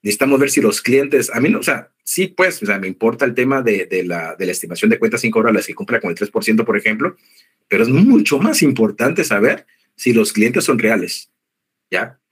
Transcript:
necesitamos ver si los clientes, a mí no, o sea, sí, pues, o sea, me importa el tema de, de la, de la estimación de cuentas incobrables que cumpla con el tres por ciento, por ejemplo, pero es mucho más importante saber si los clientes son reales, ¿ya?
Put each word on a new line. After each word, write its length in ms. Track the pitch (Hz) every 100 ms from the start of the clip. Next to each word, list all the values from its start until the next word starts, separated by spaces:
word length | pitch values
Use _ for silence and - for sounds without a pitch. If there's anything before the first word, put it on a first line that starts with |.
necesitamos 360 | 104 104 135 139
ver 120 | 139
si 100 | -
los 200 | 113 -
clientes, 500 | - 135 139 143 113
a 60 | -
mí 100 | 120
no, 100 | -
o 40 |
sea, 280 | - - - _
sí, 240 | - - 185
pues, 340 | - 185 -
o 40 | 101
sea, 100 | 98
me 80 | 95
importa 380 | 92 113 113 131
el 80 |
tema 280 | 120 127 135
de, 220 | 117 101 90
de 160 | 95
la, 320 | 90 85 82 80
de 100 | 92
la 60 |
estimación 400 | 87 87 87 110
de 80 | 113
cuentas 240 | 113 113
incobrables 420 | 117 110 113 107 -
que 80 |
cumpla 260 | - 101 113
con 120 | 95
el 40 | 85
tres 140 | 104
por 140 | 110
ciento, 200 | 104 110 113
por 120 | 101
ejemplo, 380 | 110 107 165 - _ _ _ _ _
pero 160 | 98
es 60 | 113
mucho 480 | 135 226 240 - 147
más 220 | 208 311
importante 600 | 151 127 107 - 127 165
saber 420 | - 104 120 - _ _ _ _
si 180 | 127
los 180 | 117 107
clientes 320 | - 113 147
son 140 | 165 123
reales, 540 | 107 104 87 - - _ _ _ _ _ _
¿ya? 300 | 90 131 _ _